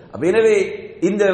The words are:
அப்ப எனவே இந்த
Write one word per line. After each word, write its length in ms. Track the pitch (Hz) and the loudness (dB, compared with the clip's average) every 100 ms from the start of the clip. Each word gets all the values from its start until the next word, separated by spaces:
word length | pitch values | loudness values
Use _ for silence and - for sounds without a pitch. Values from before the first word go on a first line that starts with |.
| - | -16
அப்ப 160 | 101 165 | -6 0
எனவே 280 | 220 220 208 185 - - - 180 | 2 2 2 -2 -8 -14 -4 -2
இந்த 160 | 208 202 | 0 0